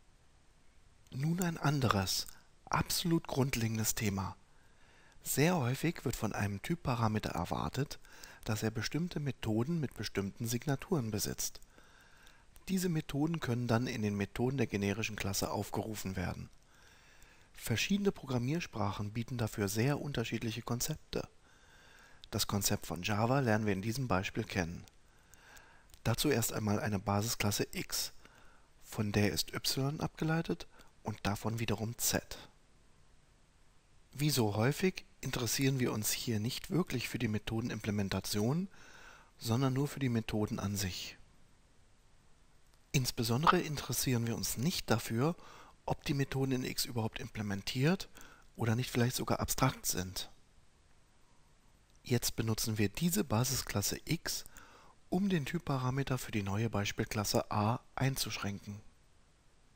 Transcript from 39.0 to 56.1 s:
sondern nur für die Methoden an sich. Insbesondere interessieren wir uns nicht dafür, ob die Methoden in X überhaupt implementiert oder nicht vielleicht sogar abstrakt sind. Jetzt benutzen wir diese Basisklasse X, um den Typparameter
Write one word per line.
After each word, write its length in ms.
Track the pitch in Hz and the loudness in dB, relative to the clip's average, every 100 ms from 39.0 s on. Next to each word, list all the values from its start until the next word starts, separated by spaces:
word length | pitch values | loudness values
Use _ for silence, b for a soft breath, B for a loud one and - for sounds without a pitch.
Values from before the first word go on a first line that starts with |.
| B B B - | B B B -8
sondern 360 | 117 117 135 | 0 2 4
nur 160 | 131 143 | 2 0
für 100 | - | 0
die 100 | 131 | 0
Methoden 500 | 117 - 110 104 113 | 2 0 0 0 0
an 180 | 101 101 | 0 0
sich. 400 | 92 87 - - - - - - - - - - - - - - - - - - - | -2 -4 -10 -14 -20 -20 -20 -20 -20 -20 -20 -20 -20 -20 -20 -20 -20 -20 -20 -20 0
Insbesondere 680 | 143 123 - 113 120 170 180 | 0 2 0 2 4 6 4
interessieren 640 | - 139 - 117 135 120 117 | 2 -4 -2 0 2 2 2
wir 120 | 101 | -2
uns 200 | 95 110 | -2 0
nicht 320 | 156 - - | 0 0 2
dafür, 460 | 113 - 113 151 - B B B - - | 2 2 2 2 0 B B B -12 -6
ob 200 | - - | -2 0
die 80 | |
Methoden 400 | 139 135 131 135 | 0 0 0 0
in 100 | 127 | 0
X 220 | 131 - - | -2 -2 -2
überhaupt 340 | 120 110 - | -2 -2 -4
implementiert 880 | 120 110 107 98 - 127 147 190 - B B B B - | -8 -4 -4 -2 -2 2 4 2 -2 B B B B -2
oder 200 | 113 113 | 2 2
nicht 140 | 127 | 2
vielleicht 280 | 123 120 - | 2 2 2
sogar 240 | 123 - | 0 0
abstrakt 440 | - - 113 - - | 0 2 2 2 -2
sind. 460 | - 92 92 - - - - - - - - - - - - - - - - - - | -2 -2 -6 -8 -12 -20 -20 -20 -20 -20 -20 -20 -20 -20 -20 -20 -20 -20 -20 -20 -16
Jetzt 320 | - 120 - - | 0 2 2 0
benutzen 420 | 110 110 - 107 | 0 0 0 2
wir 120 | 101 | 2
diese 340 | - 170 196 | 2 0 2
Basisklasse 760 | 180 110 131 123 - 104 - - - | 2 2 2 0 0 0 0 -2 -2
X, 400 | 165 - - B B B B B B - | -2 -2 -4 B B B B B B -2
um 200 | 180 202 | 0 2
den 160 | 175 131 | 2 0
Typparameter 720 | 170 - 135 127 135 135 | -2 0 0 2 0 0